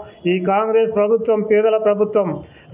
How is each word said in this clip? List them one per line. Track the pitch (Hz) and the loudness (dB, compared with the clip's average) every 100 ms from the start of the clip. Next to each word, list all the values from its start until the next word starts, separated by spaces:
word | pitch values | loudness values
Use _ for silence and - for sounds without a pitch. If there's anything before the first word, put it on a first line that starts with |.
| - - 175 | -8 -6 -2
ఈ | 185 | -2
కాంగ్రెస్ | 180 196 220 220 226 | 0 0 0 0 0
ప్రభుత్వం | 214 208 226 226 214 | 0 0 0 0 -2
పేదల | 214 208 220 214 | 2 2 2 2
ప్రభుత్వం. | 214 202 208 214 185 143 - - - | 0 0 0 0 -2 -6 -12 -20 -6